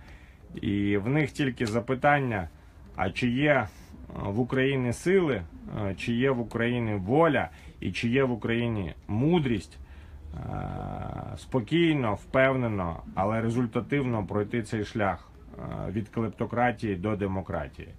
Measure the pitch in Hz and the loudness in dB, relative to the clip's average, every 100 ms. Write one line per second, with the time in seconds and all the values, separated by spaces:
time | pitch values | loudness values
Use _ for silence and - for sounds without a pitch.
0 | - - - - - - - 101 101 101 | -10 -20 -20 -20 -16 -6 0 2 2 2
1 | 101 147 139 - 139 120 117 113 117 127 | 2 2 2 0 -2 0 0 0 0 2
2 | 147 143 131 107 82 - - - - - | 4 6 4 0 -4 -10 -20 -20 -16 -2
3 | 95 - 123 123 151 139 107 - - - | -2 0 0 2 4 4 2 -8 -18 -18
4 | - - 101 104 123 131 135 135 123 113 | -12 -8 -4 0 0 2 2 2 0 -2
5 | 175 190 165 110 85 - - 104 101 87 | 2 4 4 0 -4 -12 -10 -4 -4 -4
6 | - 117 135 123 113 113 117 123 113 104 | -2 2 2 2 -2 -2 0 0 0 -2
7 | 92 139 165 123 82 - - - - 92 | 2 4 6 4 0 -6 -18 -8 -6 -2
8 | 120 127 135 117 113 117 120 110 85 - | 0 2 2 2 0 0 0 -2 -4 -8
9 | - 104 147 180 135 107 - - - - | -4 0 4 4 2 0 -4 -14 -18 -18
10 | - - - - 50 50 50 50 50 50 | -18 -16 -12 -10 -6 -6 -6 -6 -8 -8
11 | - - - - - 131 104 160 170 151 | -8 -8 -10 -12 -4 -2 0 4 4 4
12 | 117 98 - 131 131 131 120 101 87 80 | 2 -2 0 4 4 4 2 0 -2 -4
13 | - - 98 110 113 117 120 120 104 143 | -6 0 0 2 0 0 0 0 0 0
14 | 127 117 92 101 101 120 107 110 101 117 | 0 -2 0 0 0 -2 -2 -2 -2 0
15 | 101 87 - - - - - - 98 95 | 0 0 -6 -20 -18 -12 -8 -6 -4 -4
16 | 104 - 110 - 110 117 123 110 110 92 | -4 -2 -4 -2 -4 2 2 2 -2 -2
17 | 101 107 98 95 90 87 69 - - | 0 0 0 -2 -4 -6 -6 -10 -16